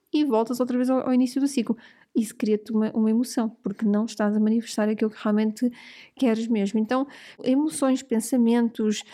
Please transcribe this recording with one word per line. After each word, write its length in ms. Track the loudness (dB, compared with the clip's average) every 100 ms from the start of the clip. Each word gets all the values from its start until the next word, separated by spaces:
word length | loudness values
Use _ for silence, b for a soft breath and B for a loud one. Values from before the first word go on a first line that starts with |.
| -4
e 140 | 0
voltas 340 | 2 2 0 -2
outra 160 | -2
vez 140 | 0 0
ao, 180 | 0 2
ao 60 |
início 260 | 2 2 0
do 80 | 0
ciclo. 300 | 0 -2 -4 B B B
Isso 200 | -4 -4
cria-te 360 | -2 0 0 0
uma, 200 | -2 0
uma 180 | 0 2
emoção, 440 | 2 0 -2 -4 -4
porque 240 | -8 -2
não 200 | 0 0
estás 300 | -2 -2 0
a 40 | 2
manifestar 500 | 2 0 -2 -2 -2
aquilo 220 | 0 -2
que 120 | -2
realmente 480 | 0 0 0 0 -4 B B B B
queres 320 | -2 0 0 0
mesmo. 320 | 0 0 0
Então, 280 | 0 -2 -4 B B B
emoções, 580 | 0 2 0 0 0 0
pensamentos, 1040 | 0 -2 0 2 4 4 0 0 -2 -2 -8